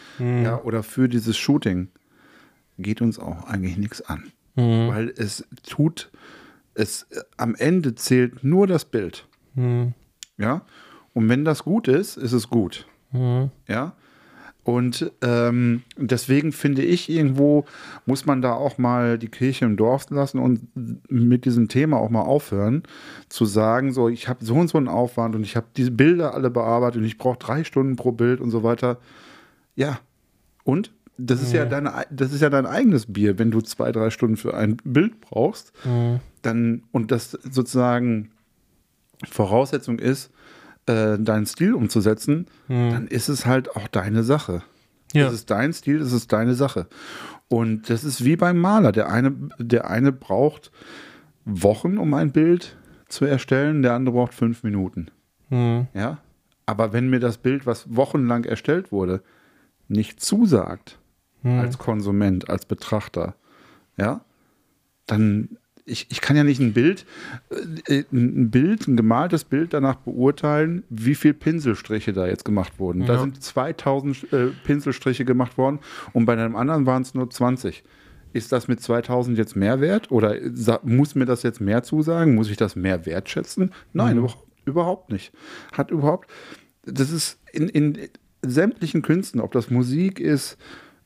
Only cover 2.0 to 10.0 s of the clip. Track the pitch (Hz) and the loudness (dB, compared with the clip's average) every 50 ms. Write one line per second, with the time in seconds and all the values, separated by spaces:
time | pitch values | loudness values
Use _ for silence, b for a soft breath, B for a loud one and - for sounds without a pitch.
2 | b b b b b b b b b b b b b _ _ - 92 104 107 - | b b b b b b b b b b b b b _ _ -10 -6 -6 -2 0
3 | 117 113 104 - - 80 85 82 - - 107 98 92 92 87 98 104 104 - - | -2 -2 -2 -4 -10 -12 -12 -12 -10 -8 -6 -4 -4 -4 -4 -4 -6 -6 -8 -12
4 | - - 78 78 - - - _ _ _ _ 131 120 117 113 117 113 117 107 107 | -10 -10 -10 -10 -12 -18 -20 _ _ _ _ 0 2 2 2 2 2 0 0 -2
5 | 113 - - - 113 101 - - - - 131 - _ - - - 151 160 - - | -4 -6 -6 -6 -6 -6 -6 -10 -14 -18 -20 -20 _ -8 -2 0 0 0 0 -4
6 | - - B B B B B B B B B B B _ _ - 110 - - - | -12 -18 B B B B B B B B B B B _ _ -4 -4 -4 -4 -10
7 | - _ - - - - _ - 120 117 110 - 123 156 180 185 151 131 113 - | -14 _ -14 -14 -14 -14 _ -4 -4 -4 -2 0 0 2 2 2 0 -2 -4 -4
8 | - - 135 127 123 123 - - 131 135 170 190 202 190 180 147 - - - 113 | 0 2 4 4 4 2 0 -2 0 2 4 4 4 4 2 0 -2 -2 -4 -4
9 | 95 85 - - - _ _ _ _ _ - 131 123 123 120 120 120 123 120 - | -4 -4 -8 -12 -20 _ _ _ _ _ -4 -2 0 0 0 0 0 -2 -4 -8